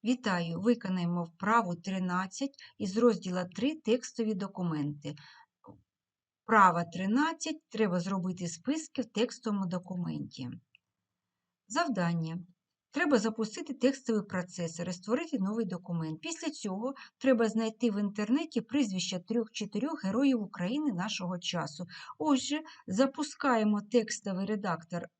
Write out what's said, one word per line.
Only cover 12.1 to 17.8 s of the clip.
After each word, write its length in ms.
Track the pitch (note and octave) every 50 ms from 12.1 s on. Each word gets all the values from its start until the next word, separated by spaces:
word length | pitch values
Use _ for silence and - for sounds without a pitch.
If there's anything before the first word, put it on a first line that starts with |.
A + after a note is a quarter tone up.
| E3+ E3 D#3+ D#3+ E3 F#3 F3 - _ _ _ _ _ _ _ _
Треба 280 | - C#4+ F4 D4 C#4+ A3
запустити 560 | F#3+ A3+ A3 - A3 G#3+ - E4+ E4+ - B3+
текстовий 480 | - - C4+ C4+ - _ - A3 G#3
процесор 680 | - - - F#3 F3 - - F#3 E3+ E3 - - F3 F3+
і 40 |
створити 460 | F3 F3+ - G#3 A#3 D4 E4+ E4 D4 A3
новий 280 | F#3 G3 A3 A#3 A3+
документ. 540 | F3+ F3+ E3+ - - E3+ E3 D#3+ D#3+ D#3 D#3+
Після 300 | - - E4 - - D#4
цього 440 | D4+ - - G#3 F#3 G3 A3+ C4 C#4 - - - _ _
треба 300 | - C4+ C4 A3 A#3 G#3+
знайти 420 | G3+ A3 A3+ A3 A3 _